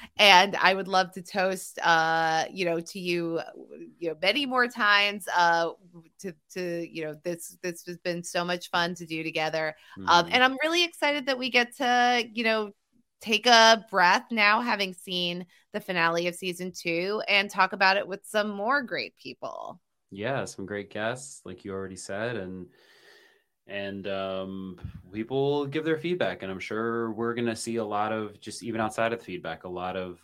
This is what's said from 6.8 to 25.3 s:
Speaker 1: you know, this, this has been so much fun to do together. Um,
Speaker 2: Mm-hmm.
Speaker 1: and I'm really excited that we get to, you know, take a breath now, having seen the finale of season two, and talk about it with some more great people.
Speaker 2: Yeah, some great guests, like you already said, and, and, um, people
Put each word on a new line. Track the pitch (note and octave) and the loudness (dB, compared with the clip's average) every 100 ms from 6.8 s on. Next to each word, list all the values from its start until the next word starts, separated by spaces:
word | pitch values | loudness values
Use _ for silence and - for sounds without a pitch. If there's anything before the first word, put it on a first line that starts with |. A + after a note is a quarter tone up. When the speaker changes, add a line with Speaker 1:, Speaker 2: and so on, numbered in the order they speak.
| E3+ | -8
Speaker 1:
you | D#3+ | -8
know, | D#3 D3+ | -10 -8
this, | F3 E3+ - F3+ | -8 -8 -10 -10
this | F3+ E3+ - | -8 -8 -12
has | F3 | -8
been | F3+ E3+ | -6 -6
so | E3+ F3+ | -4 -4
much | F3 F3+ - | -2 -4 -2
fun | F3+ E3+ F3 | -2 -2 -4
to | E3 | -8
do | D#3+ | -6
together. | D#3+ D#3 D#3 D#3+ D#3 - - - - | -4 -2 -2 -2 -4 -8 -14 -4 4
Um, | F3 E3+ | 4 6
Speaker 2:
Mm-hmm. | |
Speaker 1:
and | B3 | 4
I'm | B3+ C4+ | 4 2
really | D4+ E4+ | 0 2
excited | E4+ - D4 D4 C4+ | 0 0 0 0 -2
that | B3+ | -2
we | B3+ | 0
get | B3 A#3+ - | 2 0 0
to, | B3 B3 B3 B3 A3+ | 2 4 4 2 0
you | A3 | -2
know, | A3+ A3 G#3 - _ _ _ _ | 0 0 -2 -10 _ _ _ _
take | - B3+ B3 | -2 2 8
a | A#3 A3+ A3+ - | 10 10 8 4
breath | G3 F3 G#3+ - | 4 4 4 0
now, | A3+ G#3 A3 | 2 4 4
having | A#3+ G#3+ F#3+ | 2 -2 -4
seen | F3+ - F3+ F3 F3 F3+ _ _ | -6 -6 -4 -2 -4 -10 _ _
the | G#3 | -8
finale | - F3+ E3 E3+ F3 | -4 0 2 2 0
of | |
season | E3+ F#3 F3 F#3 | -4 -6 -6 -8
two, | F3 F3 E3 F#3 G#3+ - | -8 -4 -2 -2 -4 0
and | G3+ G3+ | 0 2
talk | G3+ F#3 | 0 0
about | G3 F#3+ G3 | 4 2 2
it | F3 | -2
with | G3 | -8
some | - G#3+ G#3 | -4 -2 -2
more | G3+ G#3 C#4+ | -4 -2 -2
great | A#3+ E3 G#2+ - | -2 -6 -8 -12
people. | C3+ - C3+ - G#1 - _ _ _ | -18 -12 -12 -10 -12 -16 _ _ _
Speaker 2:
Yeah, | G2 A2+ C3+ | -8 -6 -4
some | F#2+ - F#2+ | -6 -8 -8
great | G2+ G2+ | -8 -8
guests, | G#2 A2 C3 - - | -6 -6 -6 -12 -18
like | F#2 F#2 | -16 -14
you | G2+ | -10
already | F#2+ F#2+ F#2 | -10 -10 -12
said, | - G2 A#2 A2+ | -10 -8 -6 -6
and, | F#2 F#2 F2+ _ _ _ - - _ _ _ _ - | -8 -12 -14 _ _ _ -20 -20 _ _ _ _ -12
and, | G2+ G2 G2 G2 | -10 -8 -8 -6
um, | G2 F#2+ F#2+ F#2+ F#2+ F#2+ F2 - - - | -6 -4 -6 -8 -10 -12 -12 -14 -16 -12
people | G#2 A2+ | -10 -4